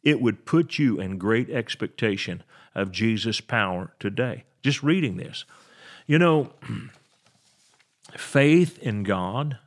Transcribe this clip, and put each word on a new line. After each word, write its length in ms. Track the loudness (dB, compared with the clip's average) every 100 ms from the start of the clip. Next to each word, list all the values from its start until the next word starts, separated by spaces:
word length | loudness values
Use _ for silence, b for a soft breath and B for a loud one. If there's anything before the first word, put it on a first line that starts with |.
It 160 | 2 2
would 240 | 2 0 0
put 320 | 0 0 0
you 200 | 0 0
in 200 | -4 -4
great 320 | 0 0 0
expectation 920 | -4 -6 -8 -8 -4 -2 -2 -6 -10 -14 b b
of 160 | -6 -6
Jesus' 520 | -2 0 0 -2 -6
power 500 | -2 0 0 -2 -8 _
today. 440 | -6 -4 -4 -6 -14 _
Just 200 | -2 0
reading 360 | 0 0 0 -4
this. 260 | -10 -14 -16 B B B B B 2
You 120 | 4
know, 360 | 6 4 0 -10
<clears throat> 1500 | -12 -10 -12 _ _ _ _ _ _ _ _ _ _ _ -20 -16
faith 640 | -2 4 6 6 4 0
in 240 | -4 -2
God 560 | 0 -2 -2 -4 -6 -8